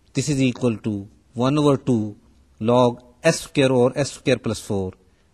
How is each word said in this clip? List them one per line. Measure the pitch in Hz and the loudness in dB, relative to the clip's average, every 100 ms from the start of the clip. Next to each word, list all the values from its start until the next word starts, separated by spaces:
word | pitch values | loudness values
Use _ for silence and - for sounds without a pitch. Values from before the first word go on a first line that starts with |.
| _ | _
this | - 127 | -6 -4
is | 139 | 0
equal | 131 117 127 110 | 0 0 -2 -2
to | 117 101 98 _ _ | -4 -6 -8 _ _
one | 117 127 147 | -4 -2 2
over | 147 139 | 2 2
two | - 120 107 101 _ _ _ _ | 0 0 -2 -8 _ _ _ _
log | 110 123 123 120 - _ | 0 4 2 0 -10 _
S | 160 160 | 0 0
square | - - 131 | -2 0 2
over | 131 123 135 | 4 2 0
S | 139 | -6
square | - - 127 | -4 -2 -2
plus | - 107 | -2 -6
four, | - 104 92 92 _ _ _ | -6 -6 -6 -10 _ _ _